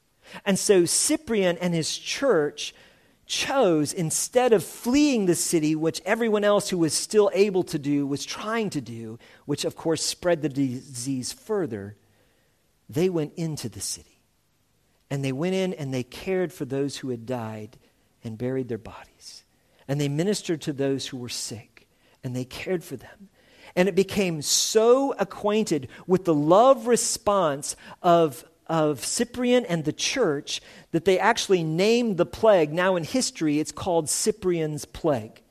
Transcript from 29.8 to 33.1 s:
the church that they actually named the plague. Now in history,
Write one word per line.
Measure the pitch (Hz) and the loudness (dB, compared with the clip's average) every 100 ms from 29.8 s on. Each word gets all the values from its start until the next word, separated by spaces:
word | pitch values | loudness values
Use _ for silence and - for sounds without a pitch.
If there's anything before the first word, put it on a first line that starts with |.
| 147 | -2
the | |
church | - - 277 202 143 - - - - - | -4 -2 0 0 0 -4 -10 -12 -20 -6
that | 165 196 | -2 2
they | 185 | 4
actually | 190 233 - 185 | 4 2 2 2
named | 160 160 202 233 240 170 | 2 2 2 2 2 0
the | 175 | -2
plague. | - 226 196 151 | 2 6 6 4
Now | 160 185 180 | 2 2 0
in | |
history, | 156 | 0